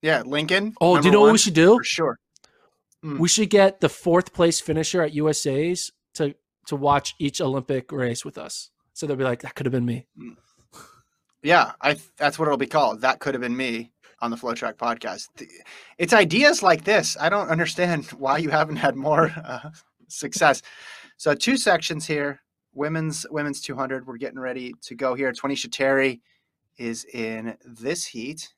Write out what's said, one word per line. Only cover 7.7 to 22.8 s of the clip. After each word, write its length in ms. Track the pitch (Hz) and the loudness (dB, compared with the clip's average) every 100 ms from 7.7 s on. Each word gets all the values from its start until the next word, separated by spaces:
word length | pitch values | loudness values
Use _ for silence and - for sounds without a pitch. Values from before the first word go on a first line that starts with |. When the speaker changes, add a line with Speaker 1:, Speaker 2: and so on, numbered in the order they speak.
| 139 123 | -6 -4
Speaker 2:
race 340 | 143 123 120 | -4 -4 -4
with 120 | - - | -10 -14
us. 340 | 151 - - _ _ | -14 -14 -16 _ _
So 140 | - 151 | -12 -8
they'll 100 | 135 | -2
be 80 | |
like, 160 | 131 123 | -2 -4
"That 140 | 127 | -8
could 100 | - 135 | -6 -2
have 60 | |
been 140 | 127 120 | -2 -2
me." 200 | 120 - - | -4 -10 -20
Speaker 1:
Mm. 160 | 120 - _ _ _ - - _ _ _ _ _ | -20 -20 _ _ _ -20 -20 _ _ _ _ _
Yeah, 300 | 143 175 113 - | 4 4 4 0
I, 160 | - 147 - _ | -2 -2 -6 _
that's 200 | 147 143 | -2 0
what 80 | 156 | -2
it'll 80 | 139 | 0
be 80 | 131 | 0
called. 340 | 156 131 107 | 2 0 0
That 180 | 127 131 | -2 -2
could 120 | 147 | -4
have 60 | 131 | -4
been 160 | 123 123 | -4 -4
me 360 | 131 117 117 _ _ _ | -4 -6 -10 _ _ _
on 100 | 120 | -8
the 60 | 117 | -6
Flow 160 | 123 | -8
Track 220 | 117 113 110 | -6 -6 -4
podcast. 520 | 120 113 110 95 - - | -4 -4 -8 -10 -14 -18
Th-, 120 | - - - - - _ | -20 -20 -20 -20 -20 _
it's 160 | 170 | 4
ideas 500 | 226 180 180 285 311 | 6 6 6 4 6
like 220 | 196 160 | 4 4
this. 320 | 170 208 160 - | 4 2 0 -2
I 80 | 156 | 0
don't 200 | 202 185 | 0 0
understand 580 | 160 170 - 180 165 139 | -2 -2 -2 -2 -2 -6
<laughs> 120 | - | -8
why 200 | 135 147 | -2 0
you 120 | 160 | 0
haven't 260 | 151 156 156 | 0 0 -2
had 200 | 147 127 | -4 -4
more, 300 | 139 151 160 160 | 0 2 2 0
uh, 260 | 156 123 156 - _ _ _ | -12 -14 -14 -20 _ _ _
success. 520 | - 143 - 156 135 - - - - - _ | -12 -10 2 2 2 -2 -20 -20 -20 -20 _
So 160 | 156 | -2
two 220 | 147 - 262 | -2 0 0
sections 500 | 214 175 165 156 156 | 2 2 0 -8 -6
here. 340 | 151 143 139 _ _ _ | -4 -4 -8 _ _ _
Women's, 500 | 131 | -8